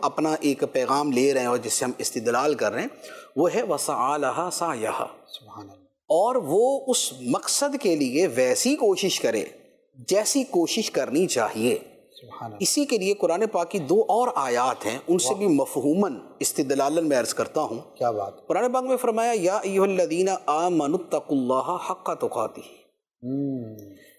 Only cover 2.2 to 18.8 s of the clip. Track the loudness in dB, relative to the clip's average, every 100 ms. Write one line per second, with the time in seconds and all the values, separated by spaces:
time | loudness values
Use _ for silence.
2.2 | 0 0 0 0 -2 -2 -6 -10 -18 -20
3.2 | -8 0 0 0 -2 -2 -2 -2 0 0
4.2 | 0 -2 -4 -4 -4 -2 -4 -4 -6 -10
5.2 | -20 -20 -18 -18 -18 -20 _ _ 0 2
6.2 | 2 0 2 4 4 2 0 -2 -2 -4
7.2 | -2 -2 -2 -2 -2 0 2 2 2 2
8.2 | 2 2 2 2 2 2 2 2 0 0
9.2 | 0 -2 -4 -10 -20 _ _ -14 -2 0
10.2 | 2 0 0 0 0 0 -2 -2 0 0
11.2 | 0 0 -2 0 0 0 -6 -20 _ -20
12.2 | -20 -14 -12 -4 0 0 0 0 0 2
13.2 | 2 2 0 0 -2 -2 2 4 4 2
14.2 | 2 0 0 2 2 0 -4 -4 0 2
15.2 | 2 2 4 4 2 0 2 2 2 -2
16.2 | -12 -6 -2 0 0 2 2 2 2 2
17.2 | 0 -2 -2 -2 -4 -6 -12 -4 -2 -2
18.2 | -6 -8 -4 0 0 0